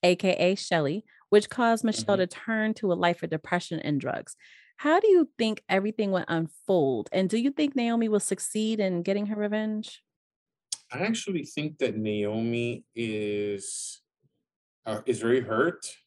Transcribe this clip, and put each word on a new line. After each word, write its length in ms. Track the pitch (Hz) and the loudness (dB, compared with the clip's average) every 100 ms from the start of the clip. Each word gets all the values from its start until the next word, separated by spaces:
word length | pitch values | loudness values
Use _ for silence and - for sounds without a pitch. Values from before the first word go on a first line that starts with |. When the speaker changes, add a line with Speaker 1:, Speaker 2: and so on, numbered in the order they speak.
Speaker 1:
A 100 | 180 | 4
K 200 | 180 190 | 4 2
A 200 | 180 180 | 4 2
Shelly, 500 | 196 - 170 143 180 - _ _ | 2 0 0 2 -2 -8 _ _
which 180 | 208 208 | 4 4
caused 320 | - 233 226 | 0 2 4
Michelle 320 | 220 214 220 196 | 2 0 0 2
Speaker 2:
Mm-hmm. 40 | |
Speaker 1:
to 60 | 185 | 2
turn 480 | - - 220 220 | -2 -4 -2 -2
to 180 | 220 202 | -2 0
a 20 | |
life 280 | 175 175 170 | 2 2 0
of 60 | 165 | -4
depression 500 | 160 - 175 - 160 | -6 -2 -4 -2 -6
and 200 | - 143 | -2 -2
drugs. 360 | 127 - - - - - _ _ | -2 -6 -8 -18 -20 -20 _ _
How 240 | 294 330 | 2 4
do 80 | 427 | 6
you 200 | 370 294 _ | 6 4 _
think 280 | 226 214 _ | -2 -2 _
everything 440 | 190 202 220 208 | 0 0 -2 0
will 120 | 185 - | 0 0
unfold? 800 | 165 160 - - 190 139 120 - | -2 -2 -6 0 2 4 0 -2
And 160 | - 190 | 0 0
do 100 | 220 | 2
you 120 | 247 | 0
think 240 | 277 294 | 0 0
Naomi 340 | 277 233 233 226 | 0 0 0 2
will 120 | 208 | 2
succeed 580 | - 190 - 214 220 220 | 0 -4 -4 -2 -2 0
in 220 | 190 175 | 0 0
getting 240 | 175 196 208 | 0 -2 -2
her 80 | 214 | -4
revenge? 680 | 208 208 214 214 214 - _ _ _ _ _ _ _ - _ | -2 -2 -2 -4 -8 -14 _ _ _ _ _ _ _ -14 _
Speaker 2:
I 60 | 127 | -6
actually 440 | 196 226 - 180 | -2 -2 -4 -6
think 340 | - - 151 151 | -6 -6 -8 -2
that 180 | 131 107 | -4 -2
Naomi 880 | 107 104 104 110 117 117 120 120 - | -4 -2 -2 -2 -2 -2 -4 -6 -12
is, 1080 | - 113 107 104 104 104 101 95 - - - _ _ _ _ _ _ _ _ - | -8 -6 -4 -4 -4 -4 -6 -8 -12 -12 -16 _ _ _ _ _ _ _ _ -8
uh, 140 | 107 - | -8 -2
is 140 | 113 | -2
very 200 | 113 127 | 2 2
hurt. 440 | 107 110 156 - - - | 2 0 0 0 -14 -16